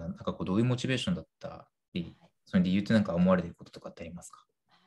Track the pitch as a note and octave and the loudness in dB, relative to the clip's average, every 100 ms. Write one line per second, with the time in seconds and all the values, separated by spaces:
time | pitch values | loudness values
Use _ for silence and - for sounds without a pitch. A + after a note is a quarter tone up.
0 | - - - - F2 G#2+ B2 B2 B2+ B2+ | -6 -8 -8 -6 0 2 2 0 -2 -2
1 | - F2 - _ - D#2+ - _ _ F2+ | -2 -4 -6 _ -14 -14 -18 _ _ -8
2 | E2 - _ _ _ G2 F2+ G2 G2+ A2+ | -8 -12 _ _ _ 2 4 2 4 2
3 | G2+ E2+ F2+ F#2 E2+ - - - - - | 2 4 4 4 0 -10 -18 -16 -16 -14
4 | E2+ F2 - - _ _ _ _ | -14 -14 -18 -20 _ _ _ _